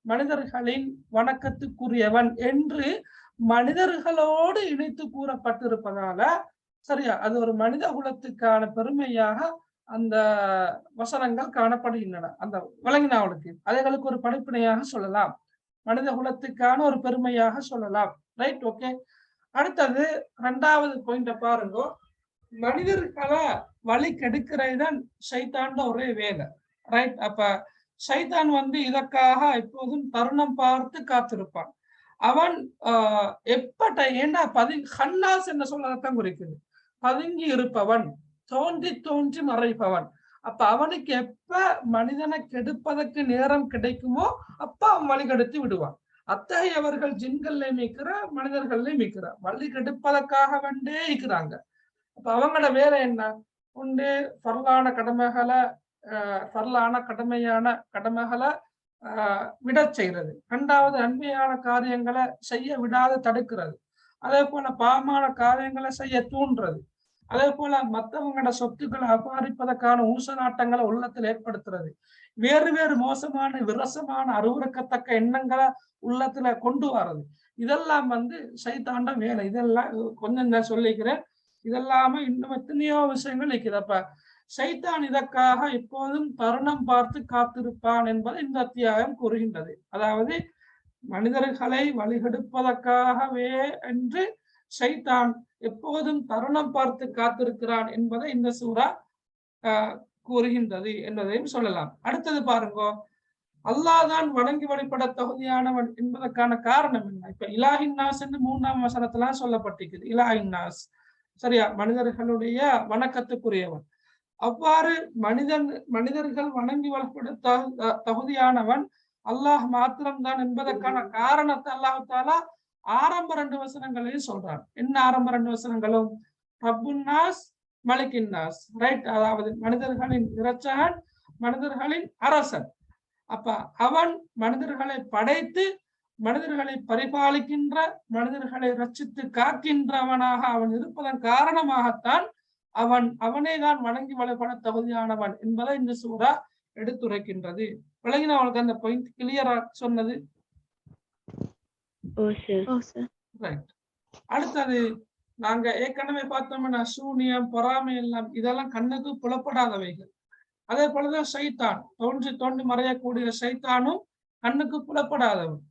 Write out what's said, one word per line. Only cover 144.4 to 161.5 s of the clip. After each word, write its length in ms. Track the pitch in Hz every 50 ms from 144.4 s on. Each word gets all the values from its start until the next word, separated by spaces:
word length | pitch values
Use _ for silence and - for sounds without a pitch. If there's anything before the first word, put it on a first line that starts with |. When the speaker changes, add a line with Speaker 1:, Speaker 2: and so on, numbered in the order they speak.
| 240 240 247 240 -
Speaker 1:
தகுதியானவன் 760 | 226 220 226 233 240 233 233 226 226 220 214 208 202 202 -
என்பதை 380 | - 220 226 220 240 269 277 269
இந்த 160 | 254 240 240 233 -
சூரா 300 | 226 226 220 226 262 - 294 - _ _ _ _ _ _
எடுத்துரைக்கின்றது. 1000 | - 220 226 247 254 247 226 208 202 202 - 190 185 175 175 175 190 220 208 202 - - _ _ _ _
விளங்கினா 340 | 233 262 285 302 302 294
அவனுக்கு 240 | 277 254 247 233 240
அந்த 140 | 240 240 226
பாயிண்ட் 340 | 226 - 220 240 247 254 - _ _
கிளியரா 460 | 254 247 269 277 262 254 240 233 233 233
சொன்னது? 540 | _ - 254 240 233 226 226 226 247 - - - _ _ _ _ _ _ _ _ _ _ _ - - _ _ _ _ _ _ - - - - - _ _ _ _ _ _ _ _ _ _ - - -
Speaker 2:
ஓ, 160 | - 220 214 208 - -
சார். 180 | - 202 190 190
Speaker 3:
ஓ, 140 | 196 254 247
சார். 280 | 240 - _ 233 247 247 _ _ _ _ _ 220
Speaker 1:
ரைட். 320 | 220 175 151 147 151 _ _ _ _ _ _ _ _ _ - - _
அடுத்தது, 800 | _ 220 269 285 254 254 302 277 254 254 240 233 226 220 - - _ _ _ _ _ _
நாங்க 440 | _ 226 214 226 240 226 233 226 -
ஏற்கனவே 580 | 247 269 262 269 277 285 285 285 269 269 277
பார்த்தோம்னா, 460 | 269 262 269 269 262 262 262 254 240 233
சூனியம், 680 | 240 - - 269 269 269 254 254 254 247 247 247 233
பொறாமை 460 | 240 233 233 247 254 262 262 262 254
எல்லாம் 380 | 247 240 240 233 233 226 220 -
இதெல்லாம் 360 | 233 220 247 247 262 269 254
கண்ணுக்கு 480 | 262 226 226 247 262 262 269 285 277 - -
புலப்படாதவைகள். 880 | 240 254 254 254 294 262 254 247 240 208 196 190 180 175 175 190 - _ _ _ _ _ _ _ _ _ _ _
அதே 220 | _ 226 269 294 294
போலதான் 440 | 285 277 285 294 302 311 302 294 -
சைத்தான், 500 | 277 285 294